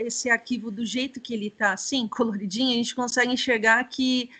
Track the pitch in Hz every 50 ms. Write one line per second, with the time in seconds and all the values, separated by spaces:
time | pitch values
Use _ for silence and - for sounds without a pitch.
0 | 226 233 233 - - 247 233 226 - - 254 220 208 233 196 208 233 202 185 254
1 | 262 277 - 254 - - 233 214 202 208 - - 220 202 190 202 - - 277 262
2 | 233 208 - - 240 226 202 202 208 190 180 226 262 262 240 233 240 233 - -
3 | 247 240 - 254 240 247 254 240 - 277 240 220 208 226 226 240 254 247 - -
4 | 262 254 254 254 240 247 -